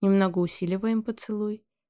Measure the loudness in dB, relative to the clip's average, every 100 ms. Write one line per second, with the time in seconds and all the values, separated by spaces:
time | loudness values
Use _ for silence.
0 | 2 4 4 2 -2 -2 -4 -2 -2 -2
1 | -4 -8 -8 -6 -6 -8 _ _